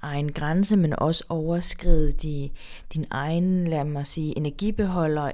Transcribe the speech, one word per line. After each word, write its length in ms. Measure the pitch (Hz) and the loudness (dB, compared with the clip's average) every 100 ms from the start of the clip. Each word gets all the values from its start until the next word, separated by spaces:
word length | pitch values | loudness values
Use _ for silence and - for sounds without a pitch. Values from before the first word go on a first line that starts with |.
egen 300 | 147 143 147 | -8 -4 -4
grænse, 460 | - 147 170 202 208 | -2 0 2 2 4
men 220 | 160 147 | 2 2
også 240 | 156 165 - | 0 -2 -4
overskride 840 | 165 160 170 175 - 175 165 151 | -6 -2 -2 -4 0 6 8 8
de, 380 | - 156 143 139 - - - - | 2 -2 -4 -6 -8 -12 -16 -8
din 120 | 160 - | -6 -4
egen, 580 | 131 143 170 180 185 175 | -4 -2 0 2 2 0
lad 160 | 156 | 0
mig 240 | 147 147 143 | -2 -4 -6
sige, 300 | - 156 - | -4 -4 -2
energibeholder, 920 | 151 143 208 208 202 180 160 151 147 | -4 -2 -2 0 0 0 0 0 -2